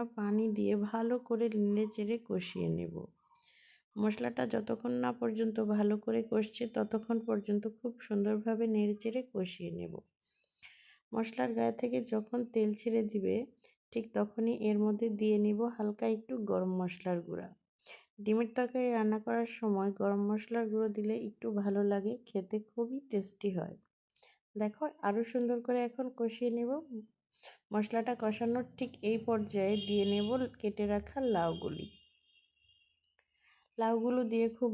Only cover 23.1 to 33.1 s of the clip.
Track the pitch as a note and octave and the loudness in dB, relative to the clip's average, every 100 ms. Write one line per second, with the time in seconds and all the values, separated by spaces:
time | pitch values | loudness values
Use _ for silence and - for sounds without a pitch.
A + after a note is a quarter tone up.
23.1 | G#3 F#3+ - G3+ F3 - - _ _ _ | -2 -2 -4 -2 -2 -4 -10 _ _ _
24.1 | - - _ _ G#3 G#3+ - D4+ - G3+ | -16 -16 _ _ -4 -4 -2 -6 -2 -2
25.1 | G#3 A3+ B3 A#3+ A#3+ A#3+ B3 A#3+ A#3+ B3+ | 0 0 0 0 0 0 0 0 -2 -8
26.1 | B3+ A3+ A3+ A#3+ A#3 A#3+ D4 D#4 A3 G#3+ | -2 -4 0 -2 0 -2 -2 -6 -12 -14
27.1 | _ _ _ - - - G#3 G#3+ A3+ A3+ | _ _ _ -20 -20 -4 -2 0 0 -2
28.1 | A#3 G#3+ G#3+ A#3 B3 B3 - B3 - G#3 | 0 -2 0 0 0 -2 -6 -8 -4 0
29.1 | A3+ A3+ A3+ G#3 G3+ G3 G#3 G3 G3+ G3 | 0 0 0 0 0 2 2 2 2 4
30.1 | G3+ G#3 C4 B3+ - G#3 G3+ G#3 G3+ G3+ | 2 2 0 -2 -2 -4 -2 0 0 -2
31.1 | C#4 B3+ F#3 E3+ E3+ - D3+ - - _ | -2 2 4 2 0 -4 -6 -10 -14 _
32.1 | _ _ _ _ _ _ _ _ _ _ | _ _ _ _ _ _ _ _ _ _